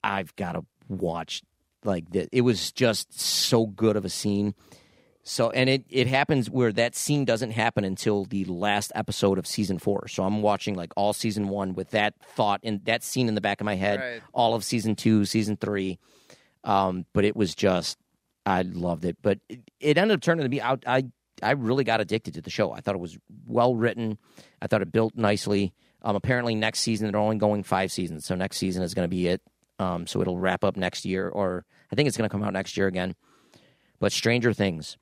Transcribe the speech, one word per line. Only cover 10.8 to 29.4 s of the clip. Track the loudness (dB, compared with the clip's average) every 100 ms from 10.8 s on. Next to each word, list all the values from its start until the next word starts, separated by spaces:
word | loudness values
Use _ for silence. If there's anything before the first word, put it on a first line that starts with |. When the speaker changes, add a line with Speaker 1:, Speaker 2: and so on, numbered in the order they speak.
| -6 0
Speaker 1:
all | 0
season | 0 -2 -2 -2
one | -2 -4 -6
with | -2
that | 0 0 -2
thought | -14 -2 0 0
and | -2 -4 -2
that | -2
scene | -2 0 0
in | 0
the |
back | -2 -2
of | -2
my | 0
head, | 0 0
Speaker 2:
Right. | -4 -10 -6
Speaker 1:
all | 2 2 2
of |
season | -2 -2 0 0
two, | 4 4 4
season | 0 0 -4
three. | -4 -2 -4 -6 _ _ _ -20 _ _
Um, | 0 2 2 -2 -2
but | 2 2
it | 2
was | 0
just, | 2 2 2 -2 -10 _ _ _ _ 0
I | 0
loved | 0 -4 -4 -2 -4
it. | -2
But | -2 -2 _
it, | -18 -18 _
it | 2 4
ended | 4 2
up |
turning | 2 2
to | 0
be, | -2
I, | -2 -2 2
I, | 0 0 _ _ -4
I | 0
really | 2 2 2
got | 2 0
addicted | 2 -2 -4 -10
to |
the | -8
show. | -2 0
I | 0
thought | -4 -4
it |
was | -6 -12 _ -20 -4
well | 2 4 4
written. | 0 0 -4 -6 _ -20 -20 _
I | -2
thought | 0
it | 2
built | 2 2 2
nicely. | 2 2 0 0 0 _ _ _
Um, | -2 -2
apparently | 0 0 0 0
next | 0 0
season, | -2 0 0
they're | 2
only | 2 2
going | 2 2
five | 0 0 0
seasons. | -2 -6 -6 -6
So |
next | -2 -2 -2
season | -2 -2
is | -2 -2
gonna | -2
be | 0 0
it. | -2